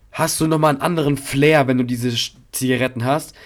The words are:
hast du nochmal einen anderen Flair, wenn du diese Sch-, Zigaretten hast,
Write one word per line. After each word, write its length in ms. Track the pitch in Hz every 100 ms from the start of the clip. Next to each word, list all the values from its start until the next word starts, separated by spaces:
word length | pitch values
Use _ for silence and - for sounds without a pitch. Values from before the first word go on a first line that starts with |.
| _
hast 300 | - 160 -
du 60 | 160
nochmal 240 | 156 156
einen 80 | 139
anderen 340 | 160 170 143 139
Flair, 520 | - 135 147 156 131
wenn 100 | 127
du 60 |
diese 240 | 120 123 123
Sch-, 240 | 117 - - _
Zigaretten 540 | - 131 127 127 123
hast, 300 | 120 147 156 -